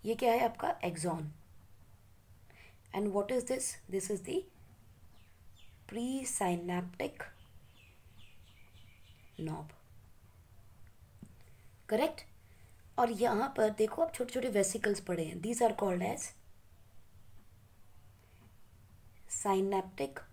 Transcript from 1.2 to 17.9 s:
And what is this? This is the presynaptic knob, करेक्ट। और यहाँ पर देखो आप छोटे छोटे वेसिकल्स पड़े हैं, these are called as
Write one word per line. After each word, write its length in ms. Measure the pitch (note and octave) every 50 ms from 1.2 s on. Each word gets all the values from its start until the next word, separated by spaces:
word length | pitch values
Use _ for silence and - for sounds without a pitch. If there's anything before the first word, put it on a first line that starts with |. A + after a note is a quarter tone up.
| D3+ D3+ - - - - - - - - - - - - - - - - - - - - - - - - - - - - - - - - -
And 160 | F#3+ G#3 G#3 F#3+
what 160 | G3+ G3+ G3+
is 120 | B3+ B3+ A#3+ B3
this? 180 | B3+ C4 - - - - - -
This 200 | F#3 G3 F#3+ -
is 120 | G#3+ F#3
the 200 | - - C#4+ F#4 F#4+ - - - - - - - - - - - - - - - - - - - - - - - - - - - - -
presynaptic 1300 | G3+ A3+ A#3+ B3+ C4 C4+ C4 B3 - - G3+ F3+ F3 E3+ E3+ F3 F3+ F3+ F3+ F3+ - - - C#4+ - - - - - - - - - - - - - - - - - - - - - - - - - - - - - - - - - - - - - - - - - - - - - -
knob, 320 | D#3+ D#3+ D#3 D#3 D#3 D3+ - - - - - - - - - - - - - - - - - - - - - - - - - - - - - - - - - - - - - - - - - - - -
करेक्ट। 360 | G#3+ A3+ C#4+ D#4 - - - - - - - - - - - - - - - - - -
और 120 | B3 A#3 A#3 F#3+
यहाँ 320 | A#3 A#3+ F#3+ G#3 A#3+ C#4+ -
पर 140 | - A3 G#3+ G#3 -
देखो 240 | G#3+ G#3+ - -
आप 120 | E4 E4 -
छोटे 200 | - B3 A#3+ -
छोटे 140 | C4 A#3 A3+ G3+ G3+
वेसिकल्स 420 | G3 G3 - A3 - G#3 G3+ F#3+
पड़े 240 | - - F3+ E3+ D#3+
हैं, 160 | D#3+ F3 F3
these 200 | D#3+ A3 A#3+ A#3
are 100 | B3 A3 G#3+ -
called 200 | G#3 F#3+ F3+ F3+ F3+ G3+
as 200 | A#3+ - - - - - - - - - - - - - - - - - - - - - - - - - - - - - - - - - - -